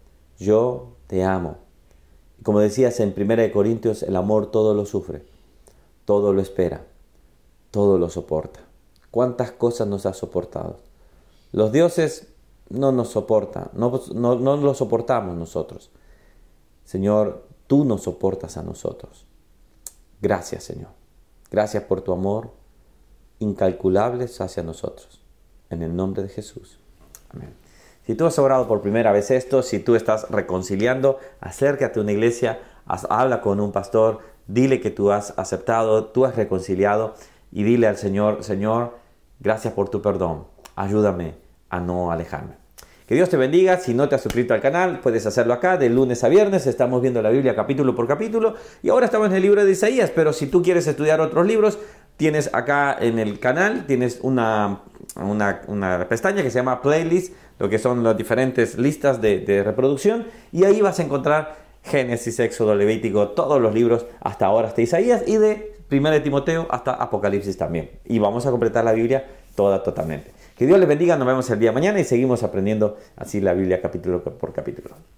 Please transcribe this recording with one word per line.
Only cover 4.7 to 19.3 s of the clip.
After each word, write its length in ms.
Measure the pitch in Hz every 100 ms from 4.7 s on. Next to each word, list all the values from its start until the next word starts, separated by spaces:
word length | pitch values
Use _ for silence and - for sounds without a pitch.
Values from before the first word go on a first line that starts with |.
lo 100 | 104
sufre, 400 | 101 101 - 76 - _ _ _ _ _ _ _
todo 280 | - 101 101
lo 80 | 98
espera, 460 | 95 - 87 76 - _ _ _ _ _ _ _ _
todo 280 | 104 101 95
lo 120 | 85
soporta. 500 | 87 - 78 78 - - _ _ _ _
¿Cuántas 420 | 113 123 123 123
cosas 360 | - 120 117 104
nos 180 | 101 95
ha 60 |
soportado? 680 | 95 - 90 87 - 82 - - _ _ _ _ _ _
Los 200 | 101 107
dioses 560 | 135 170 170 156 - - _ _ _ -
no 240 | 117 135
nos 160 | 127 113
soportan, 640 | 107 104 110 98 90 90
no, 300 | - 120 131 -
no, 200 | 113 120 123
no 200 | 131 147
los 200 | 143 135
soportamos 600 | 113 113 113 120 95 85
nosotros. 540 | 82 87 - 87 - _ - - _ _ _ _ _ _
Señor, 640 | - 95 101 104 101 - - - -
tú 180 | 143
nos 180 | 139 101
soportas 540 | - 87 95 95 - 82
a 60 |
nosotros. 640 | 82 82 - - - _ _